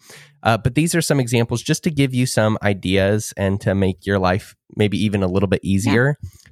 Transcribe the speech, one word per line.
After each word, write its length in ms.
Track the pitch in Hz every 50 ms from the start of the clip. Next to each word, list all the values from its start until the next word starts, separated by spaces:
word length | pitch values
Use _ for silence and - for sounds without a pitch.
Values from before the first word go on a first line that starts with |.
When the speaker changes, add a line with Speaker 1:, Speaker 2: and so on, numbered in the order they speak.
| _ - - - - _ _ _ -
Speaker 1:
Uh, 140 | 110 117
but 180 | 98 - 127 123
these 200 | 151 165 170 -
are 60 | 170
some 180 | - - 147 135
examples 420 | 123 117 127 117 117 - 123 110
just 220 | - - 156 - -
to 60 | 180
give 220 | 151 139 139 127 131
you 120 | 123 127
some 320 | - - 113 110 107 107 - -
ideas 680 | 104 101 92 - 92 95 95 95 98 107 107 - - -
and 240 | - 98 95 98 101
to 160 | - 104 95
make 300 | 98 95 95 90 _ -
your 120 | 98 101
life 380 | 98 92 90 92 - - - - _ _ _ -
maybe 200 | - 107 101 104 82 107
even 200 | 104 101 98 95
a 40 |
little 220 | 90 92 98 98 92
bit 100 | 92 - -
easier, 540 | 92 98 95 107 110 101 117 131 143 147 _
Speaker 2:
Yeah. 80 | - - _ - - -